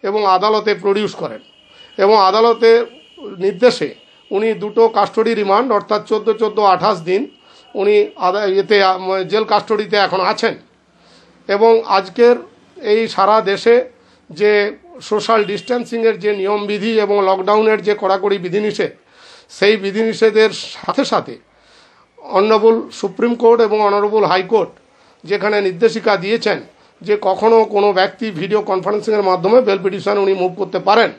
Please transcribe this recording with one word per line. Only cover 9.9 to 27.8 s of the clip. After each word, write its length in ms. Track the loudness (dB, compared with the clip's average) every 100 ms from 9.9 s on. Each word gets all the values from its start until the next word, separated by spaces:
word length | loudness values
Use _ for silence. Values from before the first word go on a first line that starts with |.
| 0
এখন 240 | 0 0
আছেন। 340 | -2 -2 -4 -4 _ _ _ _ _ _ _ _ -4
এবং 340 | 2 4 4 2
আজকের 500 | -2 -2 2 4 4 -2 _ _ -12
এই 260 | -2 0 0
সারা 320 | -2 2 2
দেশে 440 | 0 -2 2 2 2 _ _ _ _
যে 460 | -2 0 2 0 -6 -20 -20
সোশ্যাল 440 | -6 -6 0 0
ডিস্টেন্সিংয়ের 720 | 0 -6 -4 -6 -4 -2 -2 0
যে 140 | -4
নিয়মবিধি 680 | -4 -2 -4 -4 -4 0 0
এবং 260 | 0 2 2
লকডাউনের 560 | 0 2 2 2 0
যে 120 | 0 -2
কড়াকড়ি 380 | 0 0 0 -2
বিধিনিষেধ, 520 | -2 -4 -4 -4 -6 -6 _ _ -20 -20 _
সেই 280 | -2 2 2
বিধিনিষেধের 720 | -2 -4 -4 2 2 4 2
সাথে 520 | 0 -14 -12 -6 -2
সাথে 340 | 0 -2 -4 -16 _ _ _ _ _ _ _ _
অনারেবল 720 | -4 0 2 4 4 2 -2
সুপ্রিম 440 | -8 -10 -4 -4
কোর্ট 260 | 2 4 4
এবং 200 | 2 2
অনারেবল 440 | 2 2 0 0
হাইকোর্ট 460 | 2 0 0 -2 -2 -10 _ _ _ _
যেখানে 360 | -8 -4 -2 -2
নির্দেশিকা 560 | -2 0 -2 0 -2 -2
দিয়েছেন 440 | -2 -2 -2 -4 -8 _ _ _
যে 160 | -4 -2
কখনো 440 | 0 0 4 4
কোনো 280 | 4 2